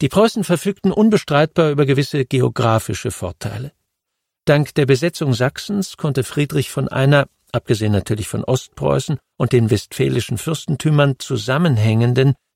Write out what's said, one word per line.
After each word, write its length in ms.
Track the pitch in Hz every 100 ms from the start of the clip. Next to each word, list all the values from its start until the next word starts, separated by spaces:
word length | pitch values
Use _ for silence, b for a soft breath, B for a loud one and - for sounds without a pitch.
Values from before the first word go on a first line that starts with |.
Die 80 | 143
Preußen 340 | 190 226 -
verfügten 480 | 175 175 202 202 196
unbestreitbar 800 | 190 220 190 - 143 156 - 160
über 160 | 143 139
gewisse 380 | 139 143 147 131
geografische 840 | 127 123 113 117 113 - 107 120
Vorteile. 640 | - 92 - - 104 135 - _ _ _ _ _ _ -
Dank 300 | 143 143 -
der 100 | 135
Besetzung 480 | 131 170 - 147
Sachsens 640 | 117 127 - - 202 190 -
konnte 260 | 156 131
Friedrich 460 | 113 - 147 151 127
von 180 | - 135
einer, 400 | 123 135 143 131 _ _
abgesehen 420 | 120 - 110 107
natürlich 340 | 101 - 107 98
von 160 | -
Ostpreußen 760 | - 127 - - 143 139 - 143 _ -
und 160 | 127
den 180 | 123 113
westfälischen 680 | 113 - - 135 127 - 117
Fürstentümern, 800 | - 156 - 143 156 147 143 131
zusammenhängenden 1160 | - 110 107 139 175 117 110 110 120 123 135 131 _